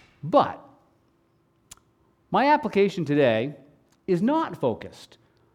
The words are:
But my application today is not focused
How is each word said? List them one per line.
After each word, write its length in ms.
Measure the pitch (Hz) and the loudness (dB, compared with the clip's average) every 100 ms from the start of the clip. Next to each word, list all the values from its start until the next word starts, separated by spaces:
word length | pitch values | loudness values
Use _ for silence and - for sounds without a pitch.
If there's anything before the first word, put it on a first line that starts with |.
| _ _ | _ _
But 380 | 147 269 101 - - _ _ _ _ _ _ _ _ _ _ - _ _ _ _ _ | 0 0 0 -4 -20 _ _ _ _ _ _ _ _ _ _ -20 _ _ _ _ _
my 180 | 190 277 | 0 2
application 580 | 294 226 196 196 - 143 | 2 0 0 0 0 -2
today 500 | 147 127 110 139 147 - _ _ _ - | 2 2 2 -2 -8 -20 _ _ _ -4
is 140 | 175 | -2
not 360 | 226 311 320 175 | 0 -2 -4 -4
focused 600 | 127 101 90 - - _ _ _ _ | -4 -4 -10 -20 -20 _ _ _ _